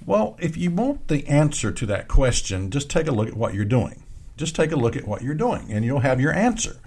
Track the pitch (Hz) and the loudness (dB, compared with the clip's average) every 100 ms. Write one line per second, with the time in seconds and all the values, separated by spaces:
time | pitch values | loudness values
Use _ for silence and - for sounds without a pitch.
0 | - 202 214 - 165 165 175 175 254 285 | 0 2 2 -2 -6 -2 -2 0 -2 -2
1 | - 147 147 143 151 - 113 - 101 95 | -2 -2 2 4 4 2 -4 -2 -2 -4
2 | - 143 127 - - 92 95 - - 170 | 2 4 4 2 -2 -4 -2 -4 0 0
3 | 156 113 113 104 113 98 104 123 82 - | 2 0 0 -2 -2 0 2 2 2 -4
4 | - - - - 165 - 160 160 117 117 | -16 -18 -18 -8 -6 0 0 2 0 0
5 | - - 123 156 240 185 - 107 117 139 | -6 -6 -4 -2 0 -2 -4 -2 0 2
6 | 131 127 147 170 233 - - - | 2 2 2 2 2 0 -6 -8